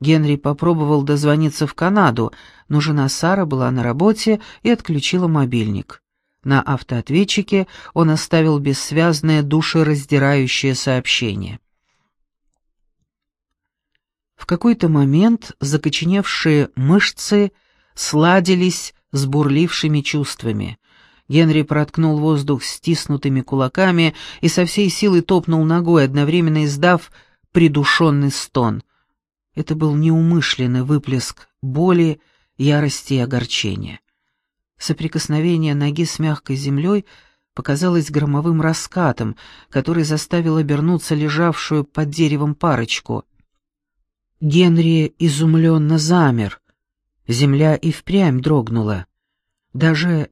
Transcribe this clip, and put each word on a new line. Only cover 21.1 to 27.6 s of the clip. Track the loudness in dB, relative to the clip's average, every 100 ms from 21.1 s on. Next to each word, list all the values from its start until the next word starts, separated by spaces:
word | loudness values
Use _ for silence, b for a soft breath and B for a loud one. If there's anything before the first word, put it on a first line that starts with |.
| b b
Генри | 2 4 2
проткнул | 0 -2 -2 0 0 2
воздух | 0 0 0 -4
стиснутыми | -6 -8 -4 -2 -2 -4 -2 -2
кулаками | -2 -2 -2 0 2 2 0 B B B
и | 0
со | 0 0
всей | 0 -2
силы | 0 2 2
топнул | 2 0 2 0
ногой, | 2 0 2 2
одновременно | 2 2 0 2 2 0 -2
издав | 0 2 2 -2 b b b b
придушённый | 2